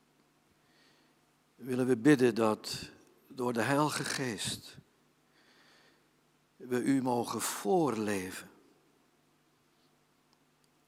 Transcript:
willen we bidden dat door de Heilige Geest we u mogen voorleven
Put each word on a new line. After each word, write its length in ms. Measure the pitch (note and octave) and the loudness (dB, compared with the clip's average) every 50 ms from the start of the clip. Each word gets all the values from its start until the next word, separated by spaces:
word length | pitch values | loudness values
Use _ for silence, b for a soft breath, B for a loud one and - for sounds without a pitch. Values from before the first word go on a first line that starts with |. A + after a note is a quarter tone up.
| _ _ _ _ _ _ _ _ _ _ b b b b b b b b b b b b b b b _ _ _ _ _ _ | _ _ _ _ _ _ _ _ _ _ b b b b b b b b b b b b b b b _ _ _ _ _ _
willen 320 | - A2 C3 B2+ B2 C3 B2 | -16 -8 -4 -2 0 2 2
we 100 | B2+ A#2 | 2 4
bidden 380 | A2 D3 D3+ B2+ B2+ B2 G#2+ | 6 6 6 8 6 4 4
dat 540 | G#2+ A2+ A2 G#2+ G#2 - - - - - - - - - - _ _ _ - | 4 2 2 2 0 -4 -8 -10 -10 -12 -14 -18 -20 -20 -20 _ _ _ -18
door 260 | - C3 B2 B2 A#2+ | -10 -6 -6 -4 -2
de 80 | A#2 | -2
Heilige 420 | G#2+ B2 C#3 C#3+ D3+ D3 - - C#3+ | 0 0 2 2 2 0 -2 -4 -4
Geest 760 | - - - C#3 B2+ G#2+ F2+ - - - - - - - - - _ _ _ _ _ _ _ b b b b b b b b b b b b b b b b b b b _ _ _ _ _ _ _ _ | -4 -4 -4 -4 -4 -6 -6 -6 -8 -8 -10 -12 -18 -20 -20 -20 _ _ _ _ _ _ _ b b b b b b b b b b b b b b b b b b b _ _ _ _ _ _ _ _
we 260 | - - B2 B2+ B2 | -20 -6 -4 -2 0
u 200 | A2+ C3 C#3 C3+ | 2 2 2 2
mogen 400 | B2 C3 B2 A#2+ A2+ A#2 A#2 A2+ | 2 0 0 0 -2 -2 -4 -4
voorleven 1080 | G2+ - - - - G3+ G3 F3+ D#3+ C3+ A2+ A2 G#2+ G#2 G#2 G2 F#2 F#2 - - - - - - _ _ _ _ _ _ _ _ _ _ _ _ _ _ _ _ _ _ _ _ _ _ _ _ _ _ _ _ _ _ _ _ _ _ _ _ _ _ _ _ _ _ _ _ _ | -4 -4 -6 -4 0 2 2 4 2 2 0 0 -2 -2 -2 -2 -4 -6 -10 -12 -16 -18 -20 -20 _ _ _ _ _ _ _ _ _ _ _ _ _ _ _ _ _ _ _ _ _ _ _ _ _ _ _ _ _ _ _ _ _ _ _ _ _ _ _ _ _ _ _ _ _